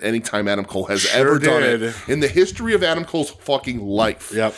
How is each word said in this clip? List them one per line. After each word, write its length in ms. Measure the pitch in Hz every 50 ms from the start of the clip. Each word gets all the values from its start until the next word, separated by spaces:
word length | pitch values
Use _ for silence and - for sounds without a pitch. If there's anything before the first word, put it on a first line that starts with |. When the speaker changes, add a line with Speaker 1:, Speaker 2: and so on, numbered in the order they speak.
| -
Speaker 1:
any 160 | 107 113 117
time 280 | 113 - - 104 104 101
Adam 180 | 101 101 98
Cole 200 | - - 98 95
has 160 | - 104 98
Speaker 2:
Sure 180 | - - - 123
Speaker 1:
ever 200 | 131 135 151 147
done 240 | 143 147 131 151 139
it 140 | 123 120 113
Speaker 2:
did. 180 | 110 117 113 - - -
Speaker 1:
in 120 | 131 151
the 80 | 147 135
history 480 | - 175 185 190 - - 233 226 220
of 80 | 196 180
Adam 220 | 170 160 165 170
Cole's 260 | - - 165 147 -
fucking 480 | - - - - 139 131 - 131 123 117
life. 520 | 101 101 98 104 110 107 - - - - 107
Speaker 2:
Yep. 180 | 110 110 107 107